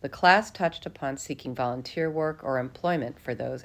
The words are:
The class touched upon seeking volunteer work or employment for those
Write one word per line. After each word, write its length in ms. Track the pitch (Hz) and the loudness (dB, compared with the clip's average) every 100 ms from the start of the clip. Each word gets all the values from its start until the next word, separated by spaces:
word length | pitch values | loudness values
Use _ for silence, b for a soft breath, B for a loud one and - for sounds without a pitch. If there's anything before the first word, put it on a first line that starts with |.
The 80 | - | -6
class 420 | - 180 190 220 | 4 8 8 6
touched 340 | - 170 - - | 0 -2 0 -12
upon 300 | - 139 139 | -6 -6 -4
seeking 400 | - 143 131 123 | -6 -8 -6 -2
volunteer 560 | 123 123 131 - 160 | -2 -2 -6 -2 -2
work 320 | 156 156 156 | 0 -2 -2
or 160 | - 131 | -2 -2
employment 600 | 127 - 175 170 120 - | -2 -4 0 0 -2 -8
for 140 | - | -8
those 300 | 117 123 131 | -6 -4 -6